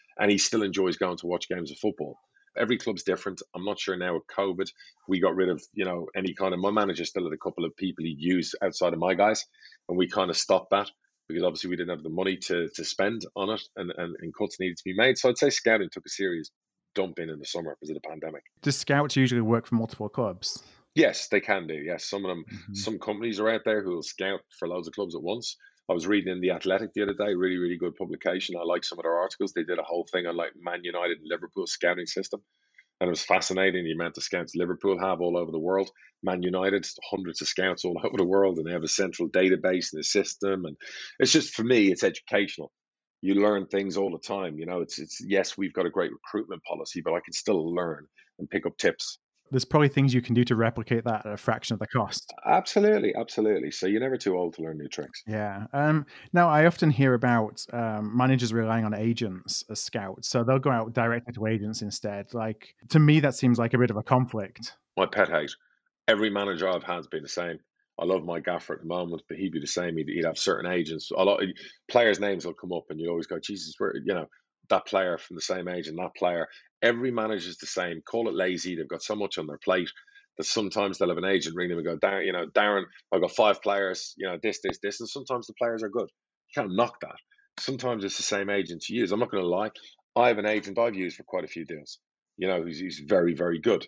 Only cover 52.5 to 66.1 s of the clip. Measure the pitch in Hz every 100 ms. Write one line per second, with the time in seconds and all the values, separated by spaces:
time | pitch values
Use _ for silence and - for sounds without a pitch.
52.5 | 180 190 208 208 214 - - 117 - 107
53.5 | 98 71 - 92 107 131 127 - 90 87
54.5 | 82 80 78 73 - 71 - - 107 104
55.5 | 98 110 143 151 156 143 - - 175 170
56.5 | 151 165 - 165 117 135 120 123 120 107
57.5 | - - 120 113 107 107 117 131 131 120
58.5 | 113 110 113 107 104 113 117 110 92 -
59.5 | - - 107 - 113 98 - - 123 117
60.5 | 131 139 120 113 117 117 117 120 120 110
61.5 | 110 104 110 104 - 107 101 101 120 110
62.5 | 104 - _ - 160 151 156 143 - 127
63.5 | 117 117 120 123 107 - 127 127 110 180
64.5 | - 117 - _ - 92 104 90 82 73
65.5 | - _ _ _ _ -